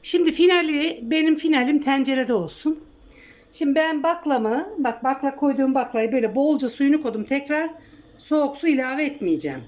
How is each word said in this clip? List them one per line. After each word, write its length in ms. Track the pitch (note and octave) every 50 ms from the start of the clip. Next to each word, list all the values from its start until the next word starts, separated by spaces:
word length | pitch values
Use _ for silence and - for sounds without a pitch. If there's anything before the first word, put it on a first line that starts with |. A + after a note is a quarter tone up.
Şimdi 300 | - - - F4+ F4 D#4+
finali, 640 | - - F4 F4+ F4+ F4 E4+ D#4 D4+ C#4+ D4+ E4 E4 -
benim 340 | A#3 A3+ D#4 D#4+ D#4 D#4+ D#4
finalim 460 | D4+ - D#4+ D#4 C4 A#3+ C4 D4+ D4
tencerede 520 | D4 C4+ C#4 C#4 C4 C4+ C4+ C4 B3+ A3 A#3+
olsun. 500 | G3 E3+ D#3 - - - D4+ D#4+ D#4 - - - - - - - - - - - - - _
Şimdi 220 | - - D#4+ C#4+ C#4
ben 280 | D#4+ D#4 D#4+ D#4+ D4
baklamı, 680 | C4+ E4 E4+ E4+ - D4+ C#4 A#3+ A3 G#3+ A#3 C#4 F#4 G#4 A4 F4
bak 260 | C4+ A#3+ A3+ - B3
bakla 320 | C4 C4+ C4 C#4 C#4 C4+
koyduğum 380 | C#4 D4 C#4+ C4+ A#3+ C4+ C4 C4
baklayı 380 | C4+ A#3+ - - A3+ A3 A3
böyle 220 | A#3+ C4 A3+ G#3+ F#3+
bolca 340 | C4 C#4 D#4 D4+ A#3+ C4 A#3
suyunu 340 | - - C#4 C#4 D4 D#4
koydum. 220 | - A#3 G3+ A3 G#3
Tekrar 460 | - C4+ C#4 C#4 C#4+ D4+ D4+ E4 D#4+ - - - - - - - - - -
soğuk 380 | - - D4+ D4+ C#4+ C4+ C#4+
su 100 | - E4
ilave 380 | E4 C#4+ C4 C4 B3+ C4+ C#4+ D4+
etmeyeceğim. 600 | D4 D4 - G#3 F3 D#3+ - D#3 D3 C3 C3 A#2